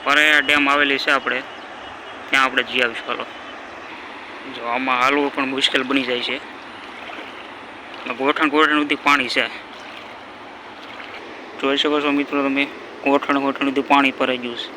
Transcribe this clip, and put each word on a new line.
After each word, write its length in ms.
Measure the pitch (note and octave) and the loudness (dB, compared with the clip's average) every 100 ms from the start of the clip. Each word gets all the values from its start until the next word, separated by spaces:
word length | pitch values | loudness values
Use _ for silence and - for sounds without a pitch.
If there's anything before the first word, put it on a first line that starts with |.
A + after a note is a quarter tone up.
પરે 380 | C#3 C#3+ D3+ D3+ | 4 6 8 6
ડેમ 280 | C#3 D3 C#3 | 6 4 6
આવેલી 280 | C#3+ C#3+ C3+ | 4 4 2
છે 140 | - | 4
આપણે, 320 | C#3 B2 B2 C#3 - - - - - - - - | 2 2 -2 -4 -14 -14 -14 -14 -14 -14 -14 0
ત્યાં 160 | C3+ C3 | 4 4
આપણે 180 | C3 | 2
જઈ 180 | A#2+ B2+ | 0 2
આવીશું. 260 | B2 A2+ - | 0 0 -6
હાલો. 180 | A#2+ B2+ - - - - - - - - - - - C3+ B2 | -6 -6 -10 -14 -14 -14 -14 -14 -14 -14 -14 -14 -14 -12 -8
જો, 100 | A#2 | -2
આમાં 340 | A#2+ C3 B2 | -2 0 4
હાલવું 340 | C3 C#3+ C#3+ C#3+ | 4 4 2 0
પણ 100 | C3+ | -2
મુશ્કેલ 380 | C3+ C#3 C#3+ | 0 2 2
બની 200 | B2+ C#3 | 2 0
જાય 160 | B2 B2 | 2 -2
છે. 200 | A#2 C3 - - - - - - - - - - - - - - - - - B2 | -2 -6 -8 -14 -14 -14 -14 -14 -12 -12 -12 -14 -14 -14 -16 -16 -14 -12 -8 -2
ગોઠણ 300 | C3+ D3+ D#3 | 0 2 2
ગોઠણ 320 | D3 D3+ D3+ | 6 6 4
સુધી 160 | D3 D3 | 2 2
પાણી 320 | D3 C#3+ B2 | 4 4 4
છે. 220 | C3 A2+ - - - - - - - - - - - - - - - - - - - - - | 0 0 -4 -12 -14 -14 -14 -14 -16 -16 -16 -16 -16 -16 -16 -14 -14 -14 -14 -14 -14 -14 -4
જોઈ 160 | C3+ C#3+ | 0 2
શકો 240 | D3+ D3 | 2 2
છો 100 | D3 | 2
મિત્રો 320 | C#3+ C#3+ C#3+ | 2 2 0
તમે, 240 | C#3 C3+ C#3+ - - - | 2 0 -2 -4 -14 -4
ગોઠણ 360 | C#3 C#3 - C#3 | 4 4 4 2
ગોઠણ 260 | C#3 C3+ C#3 | 2 0 0
સુધી 160 | C3+ | 0
પાણી 300 | C3+ C#3 C#3 | 4 4 4
ભરાઈ 260 | C3 C3 B2+ | 2 0 0
ગયું 200 | B2 A#2 | -4 -6
છે. 120 | - | -8